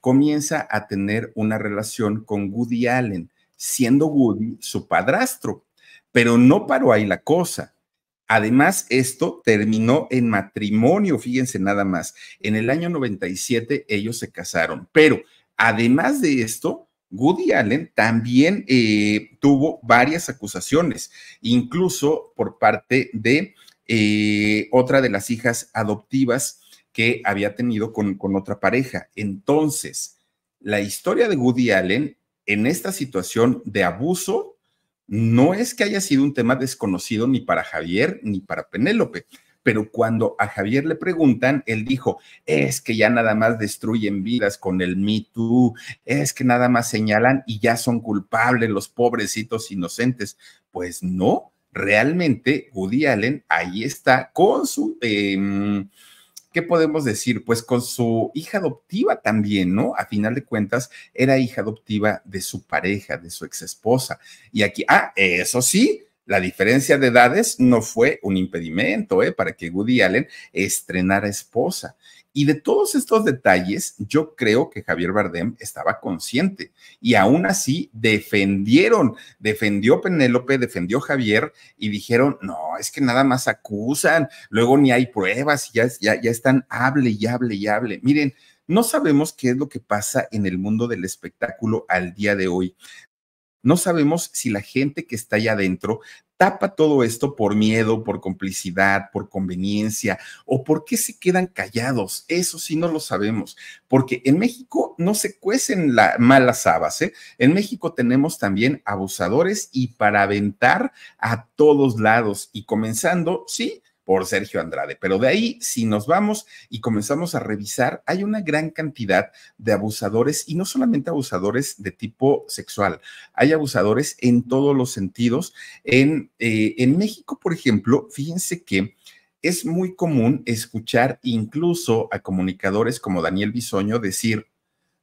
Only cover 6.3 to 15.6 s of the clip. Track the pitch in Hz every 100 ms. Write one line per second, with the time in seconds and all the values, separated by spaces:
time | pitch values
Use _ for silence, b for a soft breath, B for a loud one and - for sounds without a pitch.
6.3 | 117 127 185 - - 135 107 101 - -
7.3 | 165 170 - - _ _ _ _ _ -
8.3 | 113 107 127 160 190 - 127 131 - 175
9.3 | - - 107 107 110 113 147 - 127 120
10.3 | 104 95 107 104 107 135 196 202 127 123
11.3 | 127 127 95 95 101 98 87 - - B
12.3 | B 107 107 113 151 170 165 123 95 90
13.3 | 92 - 117 113 143 - 104 107 117 117
14.3 | - 87 87 80 80 - 156 156 117 b
15.3 | b b -